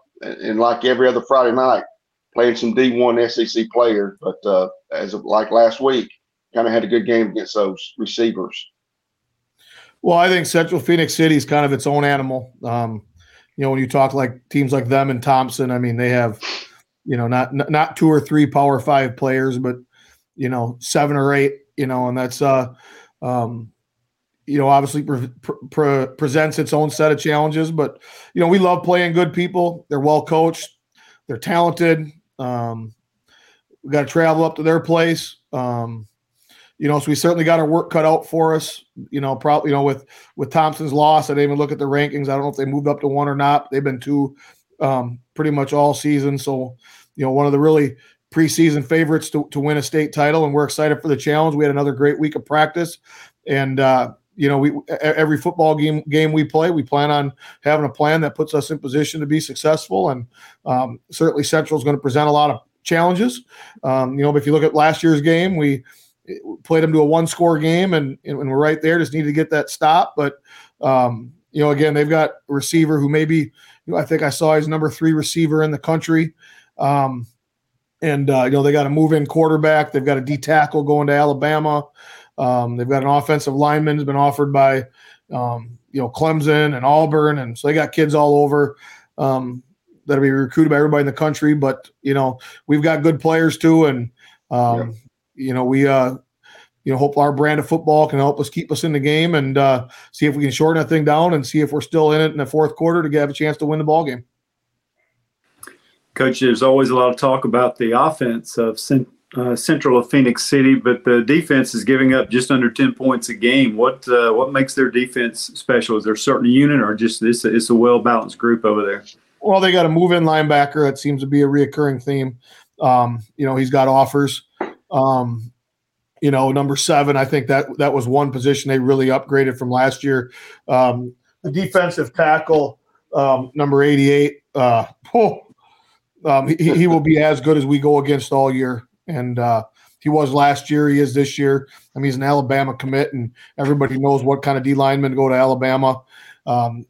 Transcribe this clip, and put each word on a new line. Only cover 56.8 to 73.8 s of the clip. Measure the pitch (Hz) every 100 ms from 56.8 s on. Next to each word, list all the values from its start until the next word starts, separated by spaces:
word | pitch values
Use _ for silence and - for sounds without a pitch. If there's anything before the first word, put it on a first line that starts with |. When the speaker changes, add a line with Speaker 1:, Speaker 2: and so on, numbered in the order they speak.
Speaker 2:
plan | 120 143 147
on | 147 139 - - -
having | 143 151
a | 143
plan | - 151 160
that | 151 -
puts | 156
us | 147 143
in | 151
position | 135 143 147 160
to | 143
be | 156
successful. | 151 127 156 156 - 190 175
And, | 127 120 _ - _
um, | 151 127 127 117 _
certainly | - 160 143
Central | 143 160 151 156
is |
gonna | 139 143
present | 139 139 151
a |
lot | 147 147
of | 120 - _
challenges. | - 165 175 180 240 - - - - -
Um, | 135 131 127 139
you |
know, | 147
but | 147
if | 143
you |
look | 151
at | 156
last | 151 156 156
year's | 165 151
game, | 156 165 190 170
we | 147 131 - _ _ _ - - 104 92
played | - 160
them | 160
to | 156
a |
one-score | 151 165 165 - 170 160
game, | 160 170 190
and, | 165 139 135
and | - 139
we're | 135 131
right | 151 156
there. | 156 170
Just | 156
needed | 156 147
to |
get | 147 156
that | 151 143
stop. | - 156 170 - -
But, | 143 - _ - - _
um, | 143 131 123 113 123 - _
you | 151
know, | 147
again, | 143 151
they've | 147 147
got | 160 151
a | - -
receiver | 139 - 165 156 151
who | 143
maybe, | 156 156 165
you | 147 - _ _